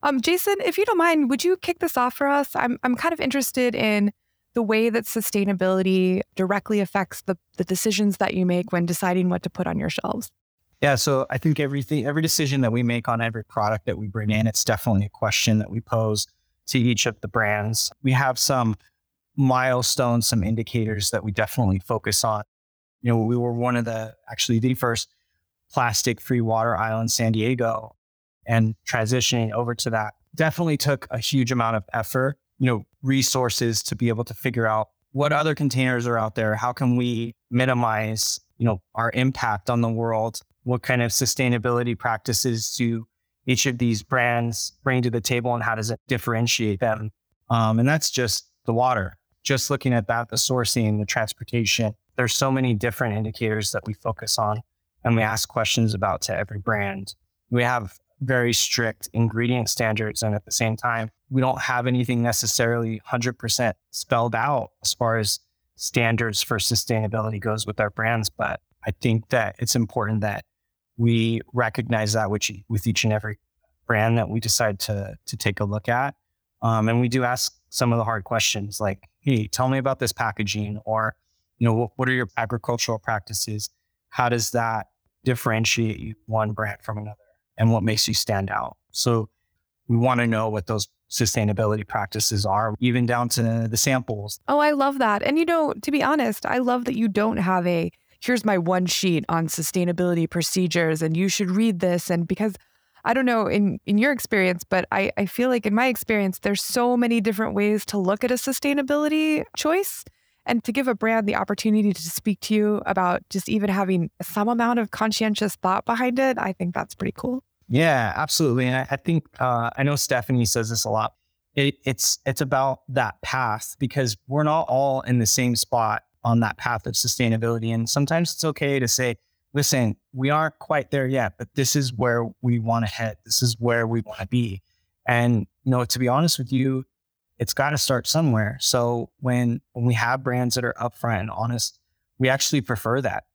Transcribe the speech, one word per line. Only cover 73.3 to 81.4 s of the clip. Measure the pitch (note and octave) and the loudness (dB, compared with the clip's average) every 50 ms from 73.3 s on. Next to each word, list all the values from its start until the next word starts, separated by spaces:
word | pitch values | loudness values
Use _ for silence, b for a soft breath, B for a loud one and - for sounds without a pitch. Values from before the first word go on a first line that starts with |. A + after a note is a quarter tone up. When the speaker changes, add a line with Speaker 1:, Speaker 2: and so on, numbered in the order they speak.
| G#2 - _ _ _ _ _ _ _ _ _ | -10 -10 _ _ _ _ _ _ _ _ _
Speaker 2:
brand | - A#2 G#2+ G#2+ A2+ A#2 | 0 2 2 4 4 2
that | A#2 A2 - | 2 0 0
we | G#2+ A2+ | -2 -4
decide | - A2+ - - A#2+ G#2+ G2+ G2 | -2 0 0 2 2 0 0 -4
to, | - - G#2 G2+ G2+ G2+ G2+ - _ | -6 -6 -4 -6 -6 -8 -12 -16 _
to | - - | -14 -12
take | G#2 - A2+ G2 - | -2 -2 -2 0 0
a | G#2 | -4
look | G2 G2+ G#2+ - - | -2 -2 -4 -2 -2
at. | A#2+ B2 C3+ C#3+ - _ _ _ _ _ _ _ _ _ | 0 0 0 -2 -6 _ _ _ _ _ _ _ _ _
Um, | - A#2 A2+ A2 G#2+ A2 | 0 0 2 2 2 2
and | A#2 A#2+ | 2 2
we | B2 A#2+ | 2 2
do | A#2 C3 B2+ | 2 0 0
ask | A#2+ B2 A#2 - - _ _ _ _ | 0 -2 -2 -4 -6 _ _ _ _
some | - - B2+ A#2+ | -2 0 2 2
of | A#2 A#2 | 2 2
the | A2 | 2
hard | A2+ A2+ G#2+ | 0 -2 -4
questions | F#2+ - A#2+ A2+ - - - G#2+ G2+ G#2 G2+ - | -4 -2 -2 0 0 0 -2 -2 -6 -6 -6 -4
like, | G#2+ G2+ G2 - _ _ _ _ | -2 -4 -4 -4 _ _ _ _
"Hey, | _ C#3+ C3 A2+ G#2+ G2+ | _ 0 2 2 0 -2
tell | - - B2+ C3 | -2 -2 0 0
me | C3+ C3+ | 0 0
about | B2 C3+ C3 - | 0 -2 -2 -2
this | B2 A2+ | -2 -4
packaging," | - - A#2+ A2+ G2+ - A2 G2 G2+ G#2+ G#2 G#2 G#2+ G#2+ - | -2 -2 -2 -4 -2 -2 -4 -2 -2 -4 -4 -4 -6 -8 -4
or, | - A2 A2 A2 A2 - _ _ _ _ _ | -2 -2 0 0 -2 -4 _ _ _ _ _